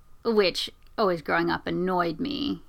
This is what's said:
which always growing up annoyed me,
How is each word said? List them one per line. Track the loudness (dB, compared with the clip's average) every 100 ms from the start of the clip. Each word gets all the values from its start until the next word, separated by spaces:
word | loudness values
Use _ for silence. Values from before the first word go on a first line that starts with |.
| -20 -6
which | 0 4 4 2 -6 -10 -12 0
always | 0 0
growing | 0 0 0
up | -2 -2
annoyed | -2 0 0 0 -2
me, | -4 -4 -4 -6